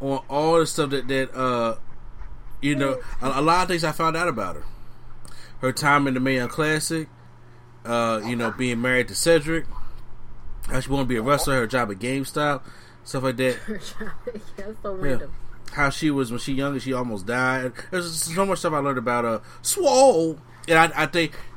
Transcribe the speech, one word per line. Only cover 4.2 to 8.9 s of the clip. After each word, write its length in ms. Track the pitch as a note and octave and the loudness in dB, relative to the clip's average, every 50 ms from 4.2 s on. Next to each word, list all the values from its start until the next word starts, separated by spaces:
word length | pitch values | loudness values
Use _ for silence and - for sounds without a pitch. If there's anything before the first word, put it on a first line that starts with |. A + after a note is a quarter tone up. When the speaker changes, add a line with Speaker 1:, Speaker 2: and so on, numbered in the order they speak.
| F3 F3 | 0 0
Speaker 1:
about 280 | C3 A2 G2 F2+ E2 | 0 -2 -2 -4 -4
her. 80 | D2+ - - - - - - - - - - - - - - - - - - - - | -4 -6 -6 -6 -8 -10 -12 -12 -10 -10 -10 -10 -10 -10 -8 -8 -10 -10 -10 -6 -2
Her 120 | C3 C3 | -2 -2
time 340 | B2 - D3+ C#3+ C#3+ D3 C#3 C3+ | 0 2 4 4 4 4 4 2
in 60 | B2+ | 0
the 60 | B2+ | 0
Mae 160 | B2+ C3+ C3+ | 2 2 2
Young 120 | B2+ B2 A#2 | 2 0 -2
Classic, 600 | - E3 D3+ D#3 D#3 D#3 - - E3 D#3+ D#3 - - - - - - - - - - - - - - - - | -2 0 0 2 2 0 0 -2 -2 -4 -4 -6 -12 -20 -20 -20 -20 -20 -20 -20 -20 -20 -20 -20 -20 -12 -6
uh, 360 | A2+ A#2+ A#2 A#2 A2+ A2+ G#2+ G#2 | -2 0 0 2 0 0 -2 -2
you 100 | A#2 A#2+ | -2 -2
know, 140 | A#2 A#2 A2+ | -2 -2 -2
being 300 | G#2+ - B2+ B2 A#2+ A2+ | -2 -2 -2 -2 0 0
married 280 | B2 B2+ | 0 2